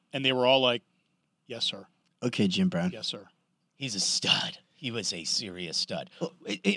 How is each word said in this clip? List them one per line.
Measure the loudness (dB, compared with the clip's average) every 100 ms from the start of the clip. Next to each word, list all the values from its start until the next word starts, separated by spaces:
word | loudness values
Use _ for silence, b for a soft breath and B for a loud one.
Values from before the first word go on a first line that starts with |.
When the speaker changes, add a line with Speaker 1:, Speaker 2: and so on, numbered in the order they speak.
| _
Speaker 1:
and | -2
they | 2
were | 4
all | 6 6
like, | 6 2 -4 _ _ _ _ _ -14
"Yes, | -6
sir." | -4 -4 -12 _ _ _
Speaker 2:
Okay, | -2 2 2
Jim | 4 2
Brown. | 2 -2
Speaker 1:
"Yes, | -2 -8
sir." | -8 -12 _ _ _ _
Speaker 3:
He's | -10 -6
a | -2
stud. | -2 0 0 0 -2 -10 _
He | _ -6
was | -4 -4
a | -6
serious | -4 -4 -4 -6 -6 -4
stud. | -4 -6 -8 -8
Speaker 2:
Well, | -8 -8 -8
Speaker 3:
I, | -4
I, | 0